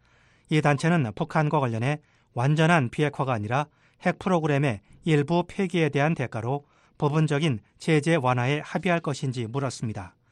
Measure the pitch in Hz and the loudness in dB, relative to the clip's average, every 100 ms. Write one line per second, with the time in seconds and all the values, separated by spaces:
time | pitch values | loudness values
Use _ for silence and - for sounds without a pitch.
0 | _ _ _ _ - 156 147 143 160 170 | _ _ _ _ -2 2 4 2 2 2
1 | 117 - 156 160 151 156 127 113 127 151 | 0 -4 -2 0 2 0 0 -2 -2 -4
2 | _ _ _ 123 135 156 160 170 120 - | _ _ _ -2 0 4 4 4 2 0
3 | 147 - 135 113 104 131 147 _ _ _ | -2 0 -2 -2 -2 -4 -4 _ _ _
4 | 185 - 202 175 151 139 143 101 _ - | -4 -2 0 0 2 0 0 -2 _ -8
5 | 170 147 139 175 175 - 185 175 151 139 | 2 2 2 0 -2 -4 -2 0 0 2
6 | 151 165 120 113 113 143 - _ _ - | 0 0 -4 -6 -4 -6 -8 _ _ -2
7 | 147 156 156 143 165 110 _ _ - 156 | 0 2 2 2 0 -2 _ _ 0 2
8 | 165 165 127 123 123 147 - 175 180 170 | 2 2 2 0 0 -2 -4 -4 -2 -2
9 | 160 135 135 120 110 135 135 - 110 104 | -2 -4 -4 -4 -6 -4 -6 -6 -8 -8
10 | 87 _ _ | -12 _ _